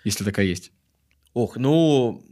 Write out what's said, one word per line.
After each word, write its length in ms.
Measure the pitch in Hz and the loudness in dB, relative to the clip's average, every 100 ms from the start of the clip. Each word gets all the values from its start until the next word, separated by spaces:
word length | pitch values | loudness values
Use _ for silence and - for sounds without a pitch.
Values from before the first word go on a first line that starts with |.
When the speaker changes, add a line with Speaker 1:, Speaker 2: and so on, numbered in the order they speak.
Speaker 1:
если 200 | 107 - 101 | -8 -4 -4
такая 200 | 101 95 | -2 -2
есть. 260 | 85 - _ _ _ _ _ _ | -2 -10 _ _ _ _ _ _
Speaker 2:
Ох, 240 | 120 107 117 | -4 -4 -2
ну, 680 | 131 160 160 139 120 - - | 0 2 4 2 0 -4 -16